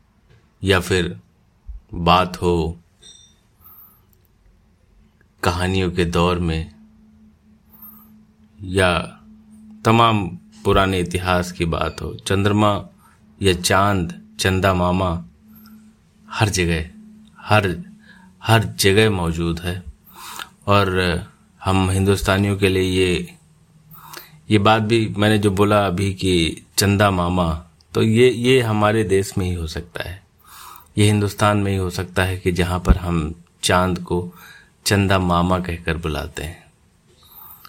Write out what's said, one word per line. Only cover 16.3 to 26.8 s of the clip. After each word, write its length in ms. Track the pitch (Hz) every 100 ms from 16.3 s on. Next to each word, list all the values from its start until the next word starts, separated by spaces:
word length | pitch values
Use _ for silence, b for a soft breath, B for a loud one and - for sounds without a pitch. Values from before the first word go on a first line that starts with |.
| - 104
जगह, 400 | 90 85 80 78 - - - - -
हर, 440 | - 107 101 85 - - B B B _
हर 200 | - 113
जगह 460 | 113 - 98 98 110
मौजूद 500 | 95 85 82 85 82
है। 240 | 92 95 - - _ B B B B _ -
और 560 | 101 95 92 90 85 - _ _ _
हम 260 | 95 95 95
हिंदुस्तानियों 680 | 95 95 95 - 98 101 98
के 120 | 98
लिए 140 | 95
ये, 520 | 92 92 92 85 87 - _ _ _ _ _ B B B B B -
ये 80 | 107
बात 220 | 104 110
भी 340 | 107 117 107 98
मैंने 200 | 107 107
जो 140 | 101
बोला 360 | 92 104 104 98
अभी 260 | 90 98
कि 500 | 92 95 87 82 - -
चंदा 340 | -